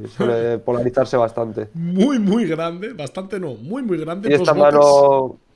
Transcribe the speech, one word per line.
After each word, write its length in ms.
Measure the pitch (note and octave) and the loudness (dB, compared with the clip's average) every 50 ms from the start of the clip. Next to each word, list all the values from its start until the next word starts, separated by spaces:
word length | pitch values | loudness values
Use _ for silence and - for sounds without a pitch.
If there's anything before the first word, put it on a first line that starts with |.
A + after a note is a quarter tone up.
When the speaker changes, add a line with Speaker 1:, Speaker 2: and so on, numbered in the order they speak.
| G#2+ G#2+ - | -14 -12 -6
Speaker 1:
suele 420 | - A#2+ A#2+ A#2 A#2 A#2 A#2 A#2+ A2+ | -4 -2 0 0 0 0 -2 -2 -4
Speaker 2:
<laughs> 80 | - | -2
Speaker 1:
polarizarse 520 | - A#2+ A#2+ A#2+ B2 B2 C3+ C3 B2+ - B2+ | -2 -2 -2 -2 -2 0 0 0 0 2 0
bastante. 500 | A#2 A2+ - - A#2 A2+ G#2 A2+ G#2+ G#2 - | 0 0 0 -4 -6 -6 -6 -8 -10 -10 -8
Speaker 2:
Muy, 440 | E3 E3 E3+ F3+ F#3+ F#3+ C#4 C#4+ B3 | -8 -6 -4 0 0 0 0 0 0
muy 260 | G#3 G3 F#3+ A#3 A#3 | 0 0 0 0 0
grande, 480 | E3 D#3+ D#3 E3 E3+ E3+ F3 F#3+ A#3 C4 | -2 -4 -4 -6 -6 -8 -10 -12 -12 -12
bastante 460 | E3+ D3 B2 - F#3 F#3+ G3 - G3 | -12 -12 -12 -12 -12 -12 -10 -10 -10
no, 140 | F#3 D3+ B2 | -8 -10 -10
muy, 280 | G#2 A2 C#3+ G#3+ C4+ C4+ | -12 -12 -10 -10 -8 -6
muy 140 | A3 F3+ D#3 | -4 -4 -4
grande, 320 | D#3 D3+ E3+ F#3+ G3+ C#3 | -4 -6 -8 -6 -2 0
Speaker 1:
Y 40 | D3 | 2
esta 200 | D3 F3+ D#3+ D3+ | 2 2 2 2
Speaker 2:
dos 40 | D3 | 4
botes, 160 | D3 D3 D3 | 4 4 6
Speaker 1:
mano, 640 | D3 D3 C#3+ C#3+ C#3 C#3 C#3 C#3 C3+ C3 B2+ B2 - _ _ _ | 6 6 6 6 6 6 6 4 2 0 -2 -6 -12 _ _ _